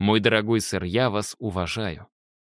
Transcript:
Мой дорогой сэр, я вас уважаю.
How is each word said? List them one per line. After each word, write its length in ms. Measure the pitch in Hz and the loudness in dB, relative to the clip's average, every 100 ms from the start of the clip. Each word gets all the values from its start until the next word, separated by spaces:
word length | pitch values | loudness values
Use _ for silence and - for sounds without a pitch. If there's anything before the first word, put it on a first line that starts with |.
Мой 180 | 101 110 | 2 4
дорогой 420 | 113 110 107 113 | 4 2 2 0
сэр, 220 | - 95 | 0 -4
я 280 | 90 110 127 | -2 0 0
вас 240 | 101 101 - | 0 -4 -8
уважаю. 680 | 110 92 87 113 104 76 - _ _ _ | -6 -4 -4 -4 -6 -8 -14 _ _ _